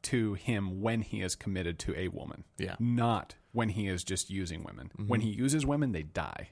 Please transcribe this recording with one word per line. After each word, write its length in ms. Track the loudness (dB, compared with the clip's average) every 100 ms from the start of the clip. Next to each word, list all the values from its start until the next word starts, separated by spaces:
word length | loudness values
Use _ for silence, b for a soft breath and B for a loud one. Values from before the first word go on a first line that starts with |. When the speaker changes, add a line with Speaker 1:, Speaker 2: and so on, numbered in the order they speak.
Speaker 1:
to 320 | 0 2 2
him 460 | 0 0 0 0 0
when 220 | 2 2
he 200 | 0 -2
is 120 | -2
committed 440 | -2 -2 0 0 -2
to 180 | -4 -2
a 100 | -2
woman. 360 | -4 -8 -10 -12 -6
Speaker 2:
Yeah. 200 | -6 0
Speaker 1:
Not 560 | 2 4 4 2 -2 -14 _
when 180 | 0 2
he 180 | 2 0
is 160 | -2
just 260 | -2 -2 -2
using 320 | -2 -4 -4
women. 280 | -8 -12 -12 -6
Speaker 2:
Mm-hmm. 120 | 0
Speaker 1:
When 120 | 2
he 100 | 2
uses 360 | 2 2 4 2
women, 260 | 2 2
they 120 | 0
die, 460 | -2 -4 -4 -6 -12